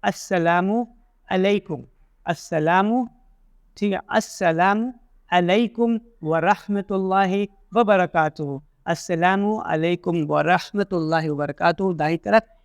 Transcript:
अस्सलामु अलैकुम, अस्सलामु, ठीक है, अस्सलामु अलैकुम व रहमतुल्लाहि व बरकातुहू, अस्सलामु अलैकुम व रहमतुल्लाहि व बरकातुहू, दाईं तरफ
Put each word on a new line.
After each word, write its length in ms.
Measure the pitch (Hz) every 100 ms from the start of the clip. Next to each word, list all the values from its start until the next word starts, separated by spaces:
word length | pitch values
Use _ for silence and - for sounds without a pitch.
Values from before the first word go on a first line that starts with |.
अस्सलामु 800 | 202 185 - 185 170 175 190 220 233 - _ _ _
अलैकुम, 540 | 185 190 202 - 151 - _ _ _ -
अस्सलामु, 800 | 165 - 165 156 180 202 240 240 _ _ _ _ _ _ -
ठीक 160 | 202
है, 80 | 190 -
अस्सलामु 840 | 196 - - 180 165 185 208 240 247 _ _ _
अलैकुम 680 | 180 175 196 233 233 233 226 - _
व 140 | 156 160
रहमतुल्लाहि 1120 | 165 202 - 202 190 190 190 190 190 196 202 _ _
व 100 | 214
बरकातुहू, 760 | 220 202 175 170 156 - 147 139 - _ -
अस्सलामु 720 | 165 - 170 180 196 202 214 -
अलैकुम 500 | 160 165 175 180 170 151
व 140 | 151
रहमतुल्लाहि 880 | 151 180 - 202 196 180 156 165 160
व 80 | 147
बरकातुहू, 560 | 147 143 170 165 190
दाईं 240 | 170 151 165
तरफ 240 | 208 214 - _